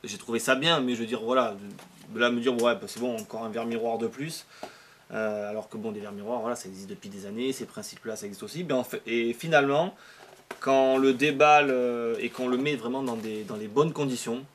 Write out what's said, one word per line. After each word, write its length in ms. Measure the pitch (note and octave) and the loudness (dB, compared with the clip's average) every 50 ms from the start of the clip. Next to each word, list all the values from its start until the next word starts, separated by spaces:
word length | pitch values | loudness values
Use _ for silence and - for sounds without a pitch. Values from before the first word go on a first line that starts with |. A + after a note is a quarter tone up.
| - | -10
J'ai 120 | A2 G#2 | -10 -12
trouvé 220 | F#2+ - - A2+ A2+ | -12 -6 -2 -2 0
ça 160 | - C3+ C3 | 2 2 2
bien, 240 | C3 D3 E3 E3+ D3 | 2 4 2 2 2
mais 140 | B2+ B2 B2 | 2 0 -2
je 60 | A2+ | -2
veux 60 | A#2 | -2
dire, 160 | A2 B2 A2 | -4 -4 -4
voilà, 340 | A2 A#2 B2+ C3 A#2+ A2 G2+ G2 G2+ G2+ F#2+ - - - - - - - | -2 2 2 2 2 2 -2 -8 -12 -16 -16 -16 -18 -20 -20 -20 -18 -10
de, 60 | A2 | 0
de 60 | A2 | 2
là 100 | A#2+ A#2+ | 2 2
me 100 | A#2+ A#2+ | 2 2
dire, 120 | A#2 C3 | 2 2
ouais, 240 | B2 A#2 A#2 A#2+ A2+ | 2 4 4 2 2
bah, 60 | G2 G#2+ | 2 -4
c'est 140 | G2+ - A2+ | -12 -6 -4
bon, 180 | A#2+ B2 A#2 A2 | -4 -4 -4 -4
encore 240 | G#2 - - A2+ | -8 -8 -8 -8
un 60 | A2+ A2 | -8 -6
verre 180 | G#2+ A2+ A#2 | -6 -4 -4
miroir 320 | A#2 A#2 A2+ A2+ A#2 - - | -4 -4 -2 -2 -2 -2 -2
de 80 | A#2 | -2
plus. 400 | - - C3 C#3+ D#3+ D3 - - _ - - - - - - - - - _ _ _ | -4 -4 -6 -8 -8 -8 -12 -14 _ -16 -16 -16 -16 -16 -20 -20 -20 -20 _ _ _
Euh, 400 | G#2+ A2 A2 G#2+ G#2 G#2 G#2 G#2 | -6 -4 -2 -2 -2 -4 -6 -6
alors 180 | G#2+ G#2+ G#2 - | -6 -8 -8 -8
que 80 | - | -12
bon, 140 | A2 G#2 A2+ | -8 -6 -6
des 80 | G#2 G#2 | -6 -6
verres 140 | G2+ G2+ | -10 -10
miroirs, 280 | G#2 G2+ G2+ A2 B2 A#2+ | -12 -10 -6 -6 -4 -4
voilà, 140 | A2 A#2+ A#2+ | -2 -4 -4
ça 140 | A#2 - F#2+ | -6 -8 -14
existe 200 | F#2+ F#2+ G2 F#2+ | -16 -16 -14 -14
depuis 200 | G2+ F#2 - G2+ | -14 -14 -14 -14
des 180 | G2+ G2 F#2+ | -14 -12 -12
années, 260 | G2 G#2 A2+ B2+ C3+ | -10 -6 -4 -2 -4
ces 140 | C3 - A#2 | -4 -4 -8
principes-là, 480 | - - A2 G#2 - - - - A2+ A2 | -12 -12 -14 -14 -14 -16 -12 -10 -10 -10
ça 120 | - G#2 | -8 -10
existe 180 | G2+ G2+ - A2 | -12 -10 -12 -12
aussi. 180 | G#2 - D#3+ | -10 -8 -8
Ben, 140 | F3+ D3+ C#3 | -4 -2 -2
en 80 | B2+ B2 | -2 -2
fait, 180 | - - - - | -4 -8 -10 -6
et 260 | A2+ A#2 A#2 A#2 A#2 | -2 0 0 0 0
finalement, 640 | A#2+ - - D#3+ D#3+ D3 C#3 C#3 C#3 D3+ F3 F#3+ - - - - - - - - - - - _ - - | -2 -4 -2 4 4 4 4 4 2 2 2 0 -4 -12 -20 -20 -20 -20 -20 -20 -20 -20 -16 _ -12 -4
quand 380 | - C3+ C3+ C3+ C3+ C3 C3 C3 | 2 4 6 6 6 6 6 6
le 160 | C3+ C3+ B2+ | 6 4 4
déballe, 560 | A#2+ C#3+ D3+ C#3 C3+ D3+ D3+ D3+ D3 D3 C#3 | 4 2 2 6 6 8 10 10 8 8 6
euh, 440 | C3 B2+ B2 B2 A#2+ A#2+ A#2 A#2 A#2 G#2+ | 2 2 2 0 0 0 0 -2 -2 -2
et 80 | - A#2 | -2 -4
qu'on 180 | - - B2+ | -2 -2 0
le 120 | B2 B2 B2 | 0 2 2
met 180 | C#3 D3+ D3 | 2 0 -2
vraiment 260 | A#2+ A2 A#2+ B2+ C3+ | -2 -2 -4 -4 -2
dans 140 | C3+ B2+ A#2 | -2 -2 -4
des, 260 | A2+ G#2+ A2 G#2+ G#2+ | -4 -4 -6 -6 -6
dans 140 | G#2+ G2 A2+ | -6 -8 -8
les 100 | G#2 G#2+ | -8 -8
bonnes 260 | G#2 G#2 C#3 D#3 E3 | 0 2 4 4 4
conditions 520 | D3+ D3+ D3 C3+ B2 A#2 - A#2+ A#2 B2+ C#3 C#3+ | 2 -2 -2 -2 -2 -4 -4 -4 -6 -6 -8 -14